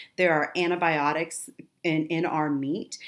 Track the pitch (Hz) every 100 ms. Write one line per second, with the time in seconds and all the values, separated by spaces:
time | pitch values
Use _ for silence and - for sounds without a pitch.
0 | - - 180 151 143 180 175 175 170 156
1 | 143 156 165 - - - - _ 170 156
2 | 156 165 160 156 151 143 135 185 - -